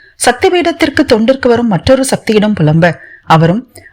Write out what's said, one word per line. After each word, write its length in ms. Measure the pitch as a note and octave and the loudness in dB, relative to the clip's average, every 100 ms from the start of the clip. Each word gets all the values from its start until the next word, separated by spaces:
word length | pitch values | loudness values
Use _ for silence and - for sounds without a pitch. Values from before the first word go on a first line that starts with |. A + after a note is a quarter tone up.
| _ _ | _ _
சக்தி 320 | C4 B3 F#4+ | -4 -2 -2
பீடத்திற்கு 560 | F4+ E4+ E4 D#4 C#4 | 0 -2 -2 -2 -2
தொண்டிற்கு 440 | C#4+ A3 A3+ C4+ B3 | 0 0 2 0 0
வரும் 180 | A#3 A#3+ | 0 0
மற்றொரு 380 | F3 - C4 | -2 0 0
சக்தியிடம் 500 | C4 G3 - G#3+ G#3+ G#3 | 0 -4 -2 0 0 0
புலம்ப, 340 | D3+ D#3+ E3+ - - - | 0 2 0 -2 -12 -20
அவரும் 440 | - D#3+ E3 G#3 - - - | -2 2 2 0 -6 -18 -8